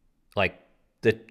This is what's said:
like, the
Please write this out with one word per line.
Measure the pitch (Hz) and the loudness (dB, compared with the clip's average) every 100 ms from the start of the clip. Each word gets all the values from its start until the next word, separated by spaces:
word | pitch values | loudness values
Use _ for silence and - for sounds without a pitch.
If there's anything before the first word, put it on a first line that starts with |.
| _ _ _ - | _ _ _ -4
like, | 95 - _ _ _ _ | -4 -4 _ _ _ _
the | 117 110 - | -2 -2 -6